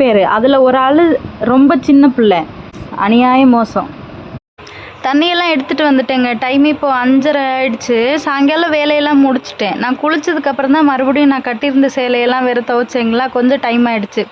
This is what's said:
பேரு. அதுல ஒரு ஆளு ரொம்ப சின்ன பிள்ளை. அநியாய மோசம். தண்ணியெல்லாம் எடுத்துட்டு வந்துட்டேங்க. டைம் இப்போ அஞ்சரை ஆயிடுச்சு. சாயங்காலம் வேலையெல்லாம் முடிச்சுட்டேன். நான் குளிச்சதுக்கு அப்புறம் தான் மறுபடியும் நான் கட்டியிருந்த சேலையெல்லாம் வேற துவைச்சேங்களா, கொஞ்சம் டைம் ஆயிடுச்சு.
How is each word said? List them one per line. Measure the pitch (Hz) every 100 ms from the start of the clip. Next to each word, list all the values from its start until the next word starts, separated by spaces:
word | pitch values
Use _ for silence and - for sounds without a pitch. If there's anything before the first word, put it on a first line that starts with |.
பேரு. | 262 208 180 214
அதுல | 254 269 262
ஒரு | 254 262
ஆளு | 302 339 - - - 220
ரொம்ப | 262 277 262 277
சின்ன | 277 285 247
பிள்ளை. | 214 180 160 - - - - - 202
அநியாய | 233 254 262 269 240
மோசம். | 220 202 - - - - - - _ _ - - - - 262
தண்ணியெல்லாம் | 285 339 349 349
எடுத்துட்டு | 311 269 285 302
வந்துட்டேங்க. | 269 254 262 247 226
டைம் | 254 277 294
இப்போ | 294 285 262
அஞ்சரை | 247 269 277 294 269 262
ஆயிடுச்சு. | 262 226 - 233 240 302
சாயங்காலம் | 302 277 277 311 339 302
வேலையெல்லாம் | 294 294 294 285
முடிச்சுட்டேன். | 269 262 - - 202 -
நான் | 240 262
குளிச்சதுக்கு | 294 311 311 302 285
அப்புறம் | 269 269 302
தான் | 294
மறுபடியும் | 262 262 277 285
நான் | 269 254
கட்டியிருந்த | 226 285 269 269 269
சேலையெல்லாம் | 247 240 240 254 254
வேற | 240 233
துவைச்சேங்களா, | 240 240 254 233 226 262 247
கொஞ்சம் | 247 277 247
டைம் | 233 240
ஆயிடுச்சு. | 226 202 - -